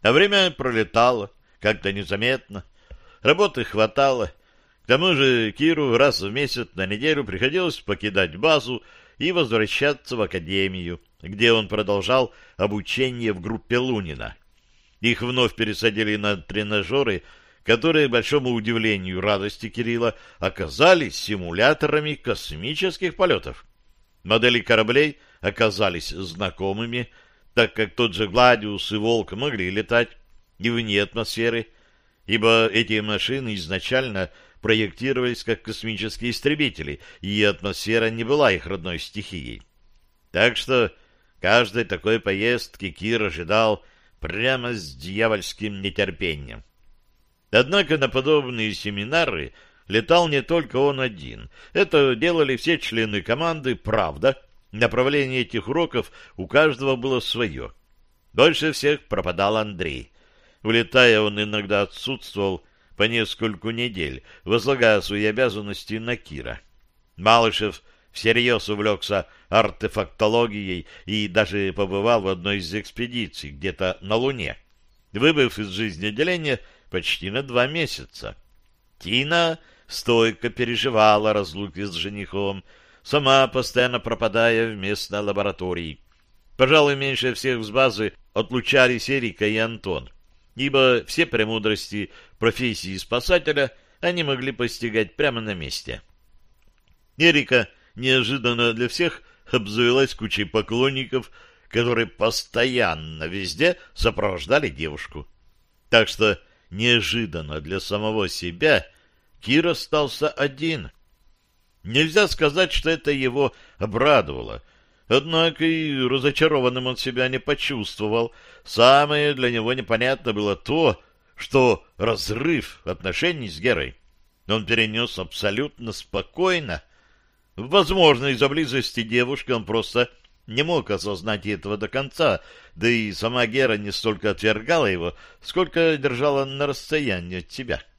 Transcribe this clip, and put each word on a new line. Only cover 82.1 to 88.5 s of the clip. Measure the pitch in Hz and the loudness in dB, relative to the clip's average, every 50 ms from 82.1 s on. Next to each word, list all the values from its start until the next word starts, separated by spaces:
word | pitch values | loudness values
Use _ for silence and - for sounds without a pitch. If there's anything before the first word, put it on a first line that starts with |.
| 101 101 98 - - 98 101 98 98 98 - _ - _ _ _ _ _ _ | -8 -10 -12 -8 -6 -4 -4 -4 -6 -8 -12 _ -20 _ _ _ _ _ _
сама | - - 147 143 135 135 135 135 120 | -2 -2 0 4 6 6 6 4 4
постоянно | - 131 123 - - 123 123 123 123 120 | 2 -2 -4 0 0 0 0 2 0 -4
пропадая | - 117 117 107 120 110 98 117 113 117 117 113 113 113 110 | -4 -4 -4 -2 -2 0 2 2 4 4 4 2 0 0 -4
в | |
местной | 101 95 98 104 - - - 95 101 | -6 -4 -4 -4 -4 -4 -6 -6 -4
лаборатории. | 104 101 98 101 98 101 95 - 92 92 90 85 85 80 73 - - _ _ _ _ _ _ _ _ _ - | -2 -2 -2 -2 -2 -2 -4 -4 -6 -6 -6 -6 -6 -10 -12 -14 -18 _ _ _ _ _ _ _ _ _ 0
Пожалуй, | - 131 131 151 156 147 147 139 | 0 2 6 6 6 6 4 2
меньше | 139 139 135 135 120 - 131 117 | 0 -2 -4 -4 -2 -2 -2 -4
всех | - - 131 127 117 110 | -2 -2 -2 -2 -2 -4
с | 104 | -2
базы | 104 127 135 131 104 98 110 101 - - - _ _ | 0 2 2 2 2 0 -4 -4 -6 -10 -20 _ _
отлучались | 104 110 - | -4 -4 -2